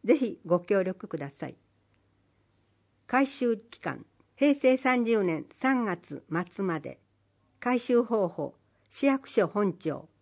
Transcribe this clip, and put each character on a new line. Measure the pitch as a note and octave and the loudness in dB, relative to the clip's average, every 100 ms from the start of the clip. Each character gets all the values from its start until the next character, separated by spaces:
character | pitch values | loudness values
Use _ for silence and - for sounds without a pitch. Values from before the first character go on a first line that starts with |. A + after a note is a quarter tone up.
ぜ | F#3 C#4+ | 2 2
ひ | A#3+ - E3 | 2 -6 -2
ご | F3 | -2
協 | F3 G3+ | 2 0
力 | F#3 F#3 - | 0 -6 -10
く | D#3 | -10
だ | C#3 | -10
さ | - C#3 | -10 -14
い。 | - _ _ _ _ _ _ _ _ _ _ _ _ _ _ _ | -14 _ _ _ _ _ _ _ _ _ _ _ _ _ _ _
改 | B3+ C4+ | 0 0
修 | - B3 A3 | 0 -2 -2
期 | - - | -6 -12
間、 | E3+ B2+ - _ _ _ | -10 -10 -14 _ _ _
平 | C#4+ | 2
成 | C#4 C4 B3+ | 4 4 2
三 | C4 B3 | 2 0
十 | A3+ A3+ | 2 2
年 | F#3 D#3+ - | 2 -2 -6
三 | - C4 C4 | -4 0 0
月 | A3+ E3+ - C#3+ _ D#3+ F3 | -2 -6 -8 -16 _ -6 -6
末 | - | -6
ま | G3 D#3+ | -4 -4
で。 | C#3+ C3 _ _ _ _ _ _ | -8 -16 _ _ _ _ _ _
改 | B3 B3 | -2 -2
修 | - A#3+ | 2 2
方 | A#3 A3+ F3+ | 2 0 0
法、 | - C#3 - _ _ _ | -4 -10 -10 _ _ _
市 | - C#4 | -2 0
役 | C4+ - | 0 0
所 | - E3+ | 0 0
本 | G#3 G3+ | 0 -2
庁 | F3 D#3+ C3+ - _ | -2 -6 -8 -12 _